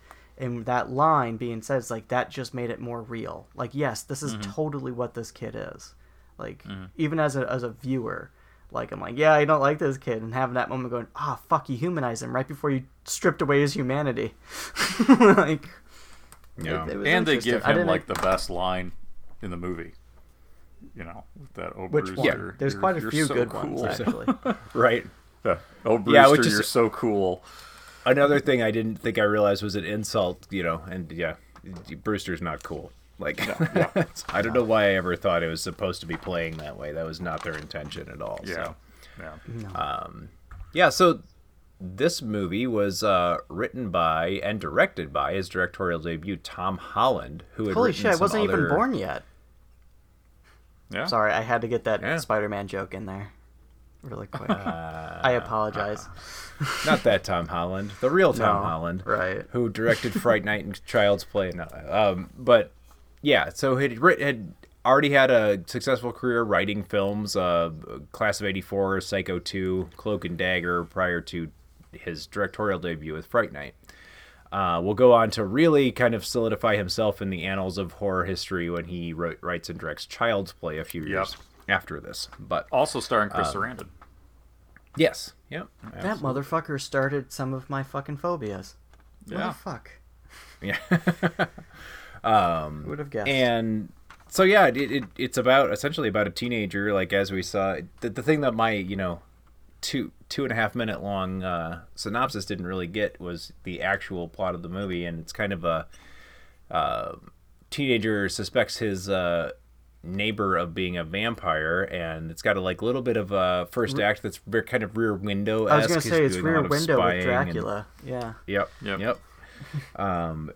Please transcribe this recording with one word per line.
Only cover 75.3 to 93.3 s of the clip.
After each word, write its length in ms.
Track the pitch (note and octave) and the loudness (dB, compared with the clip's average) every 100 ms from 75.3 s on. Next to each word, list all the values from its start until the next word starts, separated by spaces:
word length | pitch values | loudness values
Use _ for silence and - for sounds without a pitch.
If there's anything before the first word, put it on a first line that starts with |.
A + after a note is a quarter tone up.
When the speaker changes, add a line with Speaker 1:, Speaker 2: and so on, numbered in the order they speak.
Speaker 3:
to 120 | A2+ G2 | 0 -2
really 460 | B2+ E3 D3 B2+ | 2 4 6 4
kind 200 | - B2 | 2 2
of 120 | A2+ - | 2 -2
solidify 500 | B2 A2+ G#2+ A2+ G#2 | -2 0 0 2 2
himself 460 | F#2 - G#2+ - | 0 0 0 0
in 80 | G2 | -4
the 140 | F2+ F#2 | -4 -2
annals 320 | F#2+ F#2 F2+ | -2 -2 -4
of 160 | F2 | -6
horror 320 | - G2+ F#2 F2+ | -4 -2 0 0
history 440 | F#2 - F#2 E2+ | -4 -4 -4 -2
when 160 | F2 E2+ | -4 -6
he 280 | F2+ E2+ | -6 -6
wri-, 240 | D#2+ E2+ D#2 | -4 -4 -6
writes 280 | F2 E2+ - | -6 -6 -8
and 100 | E2+ | -10
directs 260 | E2 E2 - | -8 -8 -10
Child's 460 | - A#2 G2+ F2+ | -2 0 0 -2
Play 260 | - E2 D#2 | -8 -8 -6
a 60 | D#2+ | -8
few 160 | E2+ | -8
Speaker 2:
Yep. 60 | D#2 | -4
Speaker 3:
years 280 | F#2+ F#2+ - - - - | -2 -4 -8 -20 -12 -2
after 320 | F#2+ - D2 | -2 -2 -12
this. 280 | G1+ - - - | -12 -12 -12 -12
But 300 | G2 E2+ - | -6 -4 0
Speaker 2:
Also 280 | C3 D3+ B2 | 0 2 -2
starring 300 | - A2+ G2+ | 0 0 0
Chris 180 | - G2+ | -2 -2
Speaker 3:
um, 80 | G2 | -2
Speaker 2:
Sarandon. 320 | A2 A#2+ - - - - - _ - _ - - _ - | -6 -8 -14 -18 -20 -20 -20 _ -20 _ -20 -20 _ 0
Speaker 3:
Yes. 380 | D#3+ - - - - | 0 0 -12 -18 -12
Yep. 200 | D3 - _ A2 | -12 -12 _ -16
Speaker 1:
That 120 | B2+ F3+ | -8 -6
Speaker 3:
Absolutely. 360 | G#3+ C3+ C3 | -4 -4 -4
Speaker 1:
motherfucker 360 | C#3 C3 - C#3 | -2 -4 -4 -6
started 520 | - C#3 C3+ C#3+ B2+ | -2 0 0 -2 -6
some 200 | - C3 | -6 -6
of 140 | C3 C3+ | -6 -6
my 140 | C3+ | -6
fucking 360 | C3+ C#3 C#3 C#3+ | -6 -8 -8 -6
phobias. 580 | F3 E3 G#2+ F#2+ G2 - - - - - - | -4 -4 -4 -8 -10 -18 -20 -20 -20 -20 -10
Speaker 2:
Yeah. 280 | F#3+ F#3 | -6 -6
Speaker 1:
Motherfuck. 340 | C#3+ F#3+ A#2+ - - - - - - - - | -6 -10 -12 -14 -20 -20 -20 -20 -20 -20 -10
Speaker 3:
Yeah. 160 | - - - | -6 -6 0
<laughs> 560 | E3+ - E3+ E3+ - - - - - - - - - | 0 2 0 -2 -2 -4 -6 -20 -20 -18 -18 -18 -4
Um, 600 | A2 G#2+ F2 D#2+ D2+ D2+ | 4 6 6 2 -2 -8
Speaker 1:
Who 60 | D2 | -8
would 80 | D3 | -8
have 100 | C#3+ | -8
guessed? 180 | A2 | -4
Speaker 3:
and 640 | A#2+ | 0